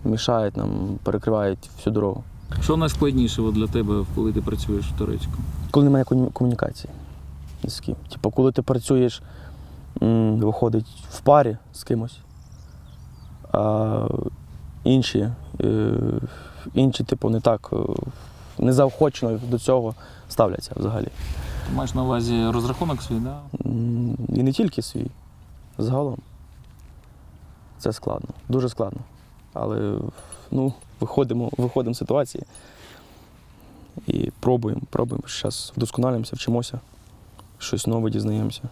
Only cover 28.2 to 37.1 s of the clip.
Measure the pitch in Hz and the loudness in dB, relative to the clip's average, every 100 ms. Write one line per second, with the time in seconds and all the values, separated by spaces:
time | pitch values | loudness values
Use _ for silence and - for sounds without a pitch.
28.2 | - - - 127 123 113 101 - 120 - | -8 -12 -2 0 0 -2 -4 -4 -14 -20
29.2 | - - - - 107 110 104 104 - - | -20 -20 -12 -6 -4 -2 -2 -2 -6 -10
30.2 | - - - 131 131 - - - 117 - | -20 -20 -4 -2 -2 -4 -18 -6 0 2
31.2 | 131 120 117 - 123 135 117 123 - 135 | 2 2 -2 0 0 2 0 -2 2 2
32.2 | 131 - - - - - - - - - | 2 -6 -12 -16 -20 -20 -20 -20 -20 -20
33.2 | - - - - - - - - - - | -20 -20 -20 -20 -20 -20 -18 -12 -4 -2
34.2 | - - 127 123 110 - - - 120 120 | -2 -2 0 2 0 -4 -4 -2 -2 -4
35.2 | - - 110 - - - 117 - 127 120 | -6 -6 -6 -6 -8 -4 -2 0 2 0
36.2 | 110 120 - 120 120 117 - - - | -4 -6 0 0 -2 -10 -14 -20 -20